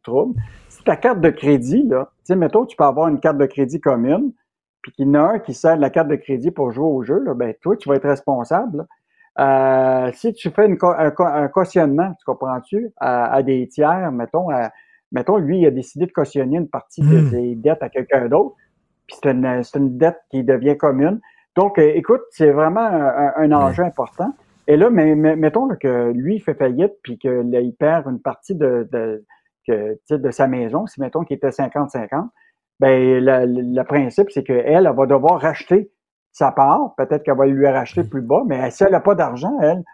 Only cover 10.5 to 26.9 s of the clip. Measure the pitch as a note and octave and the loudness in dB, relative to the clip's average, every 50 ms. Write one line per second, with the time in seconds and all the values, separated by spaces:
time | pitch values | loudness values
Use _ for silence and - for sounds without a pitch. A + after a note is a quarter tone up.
10.5 | - G3+ G#3+ G#3 F3 F3+ F#3 F3 E3+ D#3+ D#3 D3 D3 - F3+ E3 C#3+ D3+ C#3+ C#3 | 0 2 2 2 2 2 0 0 2 2 0 0 0 0 -2 0 0 0 -2 0
11.5 | - F#3+ F3+ F3+ - F#3 D#3+ C#3+ C#3 D#3+ F#3 F#3+ E3+ _ - - B2 - C3+ C3 | 0 -2 -2 2 2 2 2 2 2 0 -2 -2 -6 _ -6 -6 -6 -6 -4 -6
12.5 | B2+ B2 A#2+ - G3 G#3+ A#3+ G#3+ _ - C3 B2+ B2 A#2+ A#2+ A#2 C3 C3+ C3 C3+ | -6 -8 -8 -6 -6 -6 -6 -6 _ -6 -4 -2 0 0 0 0 0 0 0 0
13.5 | C3 B2+ B2 B2 - D3+ D3 D3+ F3 F#3+ F#3 D#3 B2+ A#2+ A#2 - - E3 F#3 E3+ | 0 -2 -2 -4 -2 0 2 2 2 0 -2 -6 -6 -6 -6 -4 -4 -4 -2 -2
14.5 | C#3 B2 A#2 A2 _ _ _ _ _ _ _ - - B2+ B2 F#3 G#3 G#3 D#3 C#3 | -4 -4 -4 -6 _ _ _ _ _ _ _ -8 -6 -4 -2 0 0 0 0 0
15.5 | F#3 F#3 E3+ C#3+ B2+ C3 B2 - - C#3+ F3+ F3 - F3 C#3+ - - C#3 C3 B2+ | 2 4 2 2 2 0 -8 -8 -6 -6 -6 -4 -2 -4 -4 -2 -2 -4 -2 -2
16.5 | D3 F3 E3 - - C3 - _ - D#3+ D3 D3 D#3+ D#3+ D3+ C3 A#2+ B2 A#2+ B2 | -2 -2 -4 -6 -8 -12 -12 _ -6 0 2 4 6 6 4 2 0 -2 -4 -4
17.5 | A#2+ A2+ A2 D3+ D#3+ D#3 D#3 A#2 - C3 B2+ - C#3 C3 A#2+ A#2 C#3 F3+ - - | -6 -2 0 0 0 0 -4 -6 -6 -6 -2 0 0 0 0 2 2 2 0 0
18.5 | - _ _ _ _ _ _ _ _ _ _ - - - - C#3+ B2 B2+ C3 B2+ | -4 _ _ _ _ _ _ _ _ _ _ -20 -14 -4 -2 -2 0 0 0 -2
19.5 | B2 B2 A#2+ - - C#3+ C#3 C3 B2 B2+ D#3+ E3+ E3+ - _ - - C3+ B2 C3+ | -2 -4 -6 -4 -2 -2 -2 -2 0 2 0 0 0 -2 _ -8 -6 -4 0 0
20.5 | C3 A#2 B2+ D3 C#3+ D3 D#3+ D3 C3 C3 C#3+ E3+ G#3 A3+ _ _ _ _ _ _ | 0 2 2 0 0 2 0 0 2 2 0 0 0 -4 _ _ _ _ _ _
21.5 | - - G3 G3+ G3+ F3 D3+ D3+ D3+ E3 - - A#3+ - D#3 - _ - D#3 D3 | 0 0 0 2 4 4 4 4 4 0 2 2 0 0 0 -8 _ 2 4 4
22.5 | C#3 D3 D#3 D#3+ F#3 A3 A#3 G#3+ F3+ D#3 C#3+ C3+ B2 C#3+ D3 - - D#3 D#3 D3+ | 4 4 2 2 2 0 -2 0 0 0 0 0 0 0 0 0 0 2 2 4
23.5 | D3+ C#3+ C#3 C3 C3 F3 F3+ E3+ - - A#2+ - - - F3+ C4+ C#4 _ _ _ | 4 4 2 2 0 -2 -4 -4 -4 -6 -8 -8 -6 -8 -8 -8 -8 _ _ _
24.5 | _ _ - D3+ D3+ D3+ G3+ B3 A#3 F3 D#3 D#3 D#3 D3+ D#3 D#3 D#3+ D#3+ D#3 D3+ | _ _ 0 2 4 4 4 4 4 4 4 4 4 4 2 2 2 2 0 0
25.5 | - A3+ C4+ C4+ F3 - - C3 B2 A#2+ A#2+ A#2+ A#2+ A#2+ C3 E3+ G#3+ G3+ - E3 | 0 0 -2 -2 -4 -4 -2 -2 0 0 -2 -2 -2 -4 -4 -4 -4 -4 -4 -6
26.5 | C#3 - C#3 B2+ B2 C#3 F#3 G#3 | -4 -2 -2 -2 0 0 -2 -2